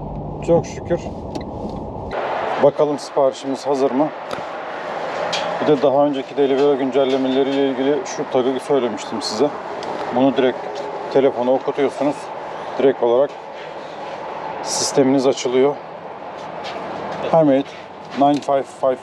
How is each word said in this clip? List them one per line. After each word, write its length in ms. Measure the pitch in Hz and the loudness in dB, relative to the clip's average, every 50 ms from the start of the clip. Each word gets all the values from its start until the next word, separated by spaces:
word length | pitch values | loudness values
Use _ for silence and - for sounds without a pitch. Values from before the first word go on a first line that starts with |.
| - - - - - - - - - 160 | -8 -8 -8 -8 -8 -8 -8 -6 2 4
Çok 180 | 170 165 - | 4 4 4
şükür. 340 | - - 208 - - 175 165 - 110 - - - - - - - - - - - - - - - - - - - - - - - - - - - - - - - | 0 -8 -10 -4 -4 -4 -2 -2 -6 -10 -10 -10 -8 -8 -8 -8 -8 -10 -10 -8 -8 -8 -8 -10 -10 -10 -10 -10 -8 -6 -6 -4 -4 -4 -4 -4 -4 0 4 4
Bakalım 360 | 143 - - 151 147 147 131 | 4 6 4 2 0 0 -4
siparişimiz 680 | - - - 156 139 135 131 - - 135 135 123 - 131 | -6 -4 0 2 2 2 2 0 -4 -6 -6 -4 -2 -2
hazır 240 | 143 131 135 135 | 0 2 2 2
mı? 160 | 120 131 311 302 - - - - - - - - - - - - - - - - - - - - - - - - - - - - - - | 2 2 0 0 -2 -6 -8 -8 -8 -8 -8 -8 -8 -8 -8 -8 -8 -8 -8 -8 -6 -6 -6 -6 -4 -4 -4 -4 -4 -4 -4 -4 -4 -2
Bir 60 | - 147 | 2 2
de 140 | 151 131 | 2 4
daha 240 | 143 139 127 143 143 | 4 4 6 6 4
önceki 320 | 147 139 135 127 - - 131 | 4 2 0 -4 -4 0 2
Deliveroo 400 | 143 131 135 131 143 147 143 127 | 2 4 4 4 4 4 4 4
güncellemeleriyle 920 | 135 131 127 139 135 131 135 135 135 131 131 135 135 135 139 139 139 135 | 2 2 2 2 4 4 4 2 2 2 2 2 2 2 2 2 2 2
ilgili 260 | 131 123 131 139 147 139 127 | 2 0 2 2 2 0 0
şu 180 | - - - 147 - | -4 -6 -6 -6 0
tagı 280 | - 131 120 131 131 123 | 2 2 2 2 0 0
söylemiştim 640 | - - 147 135 123 120 104 95 - - 113 107 | 0 2 2 2 2 2 -2 -4 -6 -6 -6 -4
size. 260 | - - 107 107 139 147 - - - - - - - - - - - - 120 | -4 -4 0 0 0 0 0 -4 -8 -8 -8 -8 -8 -6 -6 -6 -6 -2 2
Bunu 220 | 123 131 139 127 139 | 4 4 4 4 4
direkt 200 | 127 127 120 - - - - - - - - - - - - | 2 2 2 0 -6 -8 -8 -8 -8 -8 -8 -8 -8 0 2
telefona 380 | 139 127 139 113 113 123 123 | 4 4 4 2 2 2 2
okutuyorsunuz. 640 | 131 131 - - 135 - 139 120 - - 135 294 285 - - - - - - - - - - - - - | 2 2 2 -2 0 0 0 0 0 0 0 0 -2 -2 -8 -10 -10 -10 -10 -10 -10 -10 -10 -8 -2 4
Direkt 260 | 123 135 127 - 120 | 4 4 4 4 2
olarak 260 | 120 117 127 143 143 - - - - - - - - - - - - - - - - - - - - - - - - - - - | 4 4 4 4 2 0 -8 -14 -14 -14 -12 -12 -12 -12 -12 -12 -12 -12 -12 -10 -10 -10 -10 -10 -10 -8 -8 -8 -8 -8 -8 -6
sisteminiz 640 | - - - - - - 143 135 131 135 139 123 139 | -4 -2 -2 -2 0 4 4 6 6 6 6 4 4
açılıyor. 480 | 131 - - 131 123 131 131 143 143 - - - - - - - - - - - - - - - - - - - - - - - - - - - - - - - | 2 2 0 2 4 6 6 6 4 0 -6 -12 -14 -14 -12 -12 -14 -12 -12 -12 -12 -12 -12 -10 -10 -10 -10 -8 -8 -8 -8 -8 -8 -8 -8 -8 -6 -6 -2 2
Hi 120 | - 165 160 | 4 6 6
mate, 200 | 147 131 135 143 - - - - - - - - - - 127 | 6 4 4 2 -2 -8 -14 -16 -16 -16 -16 -14 -10 -2 2
nine 220 | 139 143 147 135 | 4 4 4 2
five 220 | - - 143 135 123 | 0 0 0 0 0
five 340 | - - - - 135 127 123 | -4 -6 0 0 0 0 0